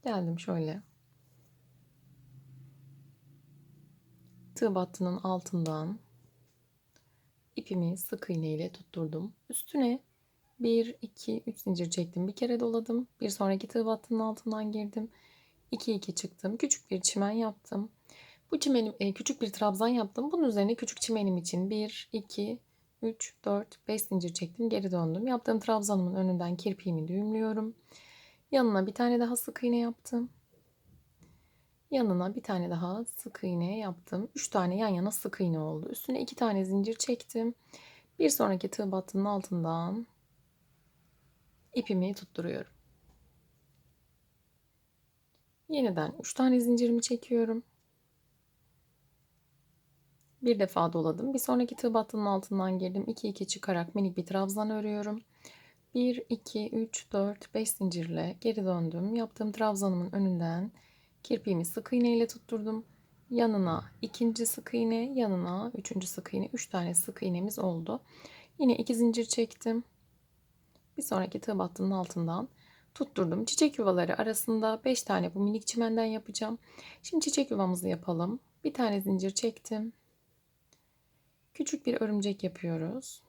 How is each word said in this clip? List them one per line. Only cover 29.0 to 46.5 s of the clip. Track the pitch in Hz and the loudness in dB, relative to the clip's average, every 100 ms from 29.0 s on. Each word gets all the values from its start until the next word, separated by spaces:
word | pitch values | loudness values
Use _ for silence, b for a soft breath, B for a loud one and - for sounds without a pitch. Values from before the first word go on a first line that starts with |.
| 240 240 | 2 4
daha | 233 240 | 2 0
sık | - - | -4 -2
iğne | 240 240 | 2 2
yaptım. | 233 233 - 240 247 - _ _ _ _ _ - _ _ b b b b b _ _ | 2 -4 -4 -4 -4 -10 _ _ _ _ _ -20 _ _ b b b b b _ _
Yanına | 277 226 180 185 | 2 4 4 0
bir | 226 | -4
tane | - 185 175 | -2 -2 0
daha | 170 175 202 | -2 -2 -4
sık | 233 - 233 - | -6 -10 -14 -8
iğne | 180 175 175 220 | -2 0 0 -2
yaptım. | 202 175 - 180 220 | -6 -8 -6 -6 -6
Üç | - - | -6 -2
tane | 202 180 190 | 2 2 2
yan | 220 | 2
yana | 180 196 | 2 0
sık | - 220 - | -2 -6 -2
iğne | 180 160 | 0 2
oldu. | 156 156 - | -2 -4 -6
Üstüne | - - 262 | -8 -4 -2
iki | 254 - | -2 0
tane | 233 196 | 0 2
zincir | 190 196 202 | 2 2 0
çektim. | 226 - 240 - 226 226 240 B B B B B - | -2 -2 -2 -2 -2 -2 -4 B B B B B 2
Bir | 311 | 2
sonraki | - 214 185 196 | 4 2 2 -2
tığ | - 202 | -4 -2
battının | 190 185 196 | -2 -2 -2
altından | 202 202 190 175 165 165 175 208 233 _ _ _ _ _ _ _ _ _ _ _ _ _ _ _ _ | 0 -2 -2 -2 0 0 -2 -4 -8 _ _ _ _ _ _ _ _ _ _ _ _ _ _ _ _
ipimi | 247 - 185 185 | -4 0 0 0
tutturuyorum. | 196 185 - 170 - - _ _ _ _ _ _ _ _ _ _ _ _ _ _ _ _ _ _ _ _ _ _ _ _ _ _ _ _ _ - | -4 -8 -6 -6 -6 -8 _ _ _ _ _ _ _ _ _ _ _ _ _ _ _ _ _ _ _ _ _ _ _ _ _ _ _ _ _ -4
Yeniden | 302 240 170 151 - | 2 2 2 -2 -4
üç | - | -8
tane | - 254 | 2 6